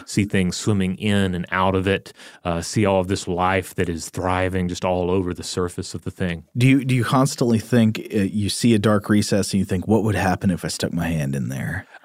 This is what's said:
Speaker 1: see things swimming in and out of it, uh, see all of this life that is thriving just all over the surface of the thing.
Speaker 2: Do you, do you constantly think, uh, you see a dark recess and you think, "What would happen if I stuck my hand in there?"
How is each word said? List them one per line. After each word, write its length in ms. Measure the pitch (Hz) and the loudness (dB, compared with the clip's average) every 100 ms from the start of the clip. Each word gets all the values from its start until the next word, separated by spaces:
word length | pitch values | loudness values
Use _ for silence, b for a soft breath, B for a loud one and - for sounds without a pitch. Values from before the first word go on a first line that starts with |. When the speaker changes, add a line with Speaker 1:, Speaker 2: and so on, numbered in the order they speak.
| - | -4
Speaker 1:
see 180 | - 101 | -2 0
things 320 | 101 90 - | 0 0 -2
swimming 380 | - 104 92 92 | -2 0 0 -2
in 400 | 107 101 95 87 | 0 2 2 -2
and 100 | 87 | -2
out 240 | 92 95 95 | 0 2 2
of 100 | 92 | 0
it, 260 | 98 - B B B | 0 -4 B B B
uh, 180 | 87 85 | -4 -4
see 260 | 85 - 101 | -2 0 2
all 120 | 95 | 2
of 80 | 92 | 2
this 200 | 95 - | -2 -2
life 480 | 87 92 95 90 - | 0 2 0 -2 -4
that 120 | 87 | -4
is 220 | 85 - | -4 -8
thriving 580 | - 92 92 92 92 90 | -4 -2 0 0 -2 -2
just 160 | 87 | -2
all 280 | 92 90 87 | -2 0 0
over 200 | 95 90 | 0 -2
the 120 | 85 | -6
surface 500 | 87 - 90 - 90 | -6 -4 -4 -6 -10
of 120 | - - | -10 -10
the 40 | |
thing. 340 | - 92 82 - 127 | -6 -4 -4 -8 0
Speaker 2:
Do 100 | 123 | 4
you, 160 | 135 | 4
do 120 | 127 127 | 2 0
you 80 | |
constantly 560 | 110 135 135 - 123 113 | 2 2 2 2 2 2
think, 400 | - 123 113 107 - | 2 4 4 2 -4
uh, 60 | 107 | -2
you 280 | 95 104 98 | -2 -2 -4
see 240 | - 120 | 0 4
a 60 | 110 | 4
dark 300 | 110 104 - | 4 2 4
recess 440 | 104 104 104 92 | 2 4 0 2
and 60 | 101 | 0
you 60 | 92 | 0
think, 220 | 92 85 | -2 2
"What 160 | 107 | 2
would 120 | 107 92 | 2 0
happen 340 | 92 92 98 | 0 0 0
if 160 | 85 82 | -2 -4
I 40 | |
stuck 240 | - - | -4 -4
my 140 | 85 82 | -2 -2
hand 280 | 82 69 69 | -2 -2 -4
in 140 | 62 | -4
there?" 360 | 65 58 95 B B | -6 -6 -8 B B